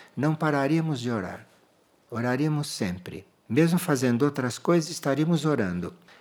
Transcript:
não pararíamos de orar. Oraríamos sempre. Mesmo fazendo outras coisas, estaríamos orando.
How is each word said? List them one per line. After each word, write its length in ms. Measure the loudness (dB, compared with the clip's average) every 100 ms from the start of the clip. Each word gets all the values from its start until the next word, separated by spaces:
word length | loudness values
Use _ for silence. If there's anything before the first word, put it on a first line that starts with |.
| -14 -2
não 160 | -2
pararíamos 680 | 0 0 0 2 2 0 -2
de 100 | -2
orar. 340 | -4 -4 -10 -18 _ _ _ _ _ _
Oraríamos 600 | -4 -2 0 0 -2 -4
sempre. 580 | -4 -4 -4 -10 -14 -16 _ _
Mesmo 320 | 4 4 2
fazendo 420 | 2 2 2 2
outras 340 | 2 0 -4 -2
coisas, 320 | 2 2 2
estaríamos 540 | -4 -2 0 2 2
orando. 480 | 2 0 0 -2 -6 -12 -20 -20